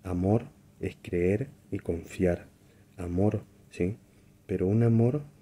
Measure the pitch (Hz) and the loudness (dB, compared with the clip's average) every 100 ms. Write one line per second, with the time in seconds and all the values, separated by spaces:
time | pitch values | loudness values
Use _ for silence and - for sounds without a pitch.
0 | 95 87 92 113 - - - _ 92 - | -4 -2 2 2 0 -20 -20 _ -10 -8
1 | - 90 90 107 139 - - 101 - 82 | -6 0 2 0 -2 -12 -10 -8 -6 -8
2 | 80 - 90 85 - - - - - - | -8 0 0 0 -6 -20 -20 -20 -20 -12
3 | 90 87 104 104 - - - - 90 117 | -4 2 2 0 -8 -20 -20 -4 -4 -4
4 | _ _ _ _ - 92 92 110 117 113 | _ _ _ _ -6 -2 2 2 4 4
5 | 117 147 143 - | 4 0 -8 -20